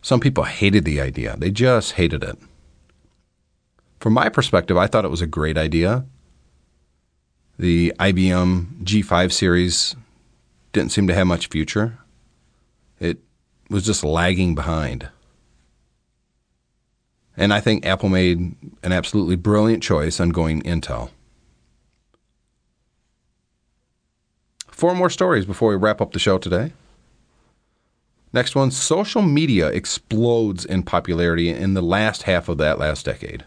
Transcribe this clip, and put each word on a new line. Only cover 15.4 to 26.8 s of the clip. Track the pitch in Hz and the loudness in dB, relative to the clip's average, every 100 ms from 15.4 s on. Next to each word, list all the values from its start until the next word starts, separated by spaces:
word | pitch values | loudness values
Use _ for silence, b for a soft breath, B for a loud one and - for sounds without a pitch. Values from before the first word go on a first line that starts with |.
| _ _ _ _ _ _ _ _ _ _ _ _ _ _ _ _ _ _ _ - | _ _ _ _ _ _ _ _ _ _ _ _ _ _ _ _ _ _ _ -2
And | 98 | 2
I | 101 | 2
think | 113 110 78 | 2 0 0
Apple | 95 101 | 0 2
made | 92 90 85 87 - 71 - | 2 2 2 -2 -8 -20 -10
an | 90 | -2
absolutely | 90 85 104 82 90 | -2 0 -2 0 0
brilliant | 87 104 107 107 | 2 2 2 0
choice | - 80 78 - | 0 0 0 0
on | 87 | 0
going | 85 80 80 | 2 0 -2
Intel. | - 85 - 58 58 _ _ _ _ _ _ _ _ _ _ _ _ _ _ _ _ _ _ _ _ _ _ _ _ _ _ _ _ _ _ _ _ _ _ _ - | -2 -4 -4 -8 -10 _ _ _ _ _ _ _ _ _ _ _ _ _ _ _ _ _ _ _ _ _ _ _ _ _ _ _ _ _ _ _ _ _ _ _ -20
Four | - 165 180 | 0 0 2
more | 180 | 0
stories | - 185 139 95 | 2 0 2 -2
before | 95 113 | 0 0
we | 98 | 2
wrap | 107 107 | 0 0
up | 101 | -2
the | 95 | 0
show | - 95 | 0 0
today. | 92 87 143 - | 0 -2 -2 -10